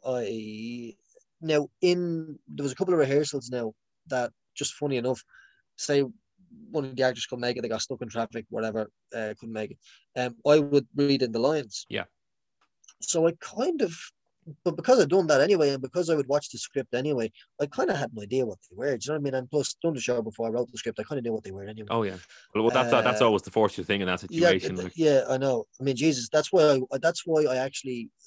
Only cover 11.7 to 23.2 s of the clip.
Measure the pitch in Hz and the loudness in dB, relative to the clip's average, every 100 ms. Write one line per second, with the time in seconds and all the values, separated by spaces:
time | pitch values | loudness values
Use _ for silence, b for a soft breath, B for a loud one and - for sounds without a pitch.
11.7 | - - 101 - _ _ _ _ _ _ | -12 -8 -8 -8 _ _ _ _ _ _
12.7 | _ _ _ - 165 170 170 - - 311 | _ _ _ -4 2 2 0 -8 -4 -2
13.7 | 330 190 165 - _ _ _ 165 143 175 | 0 -2 -4 -16 _ _ _ -20 -8 -6
14.7 | 156 196 254 151 190 165 135 170 185 143 | -2 4 6 6 4 6 4 6 4 4
15.7 | 135 131 175 165 156 131 147 - 117 - | 0 -2 -2 0 0 0 -2 -2 -10 -8
16.7 | 139 123 123 147 131 113 b b - 147 | -6 -4 -2 0 -2 -2 b b -8 -4
17.7 | - 330 165 120 113 101 131 117 92 _ | -2 -2 -2 -4 -8 -4 -2 -2 -6 _
18.7 | 95 139 123 123 156 143 131 127 151 127 | -6 -4 -4 -4 -4 -2 -4 -2 -2 -2
19.7 | - 165 139 120 120 110 110 113 117 120 | -2 -4 -2 -2 -2 -4 -4 -2 -2 -4
20.7 | 113 117 110 107 143 117 107 98 98 98 | -6 -8 -6 -6 -6 -4 -6 -8 -12 -12
21.7 | 107 104 113 101 92 - B B 107 113 | -12 -6 -4 -4 -6 -14 B B 0 2
22.7 | 127 120 117 110 107 | 4 4 4 4 4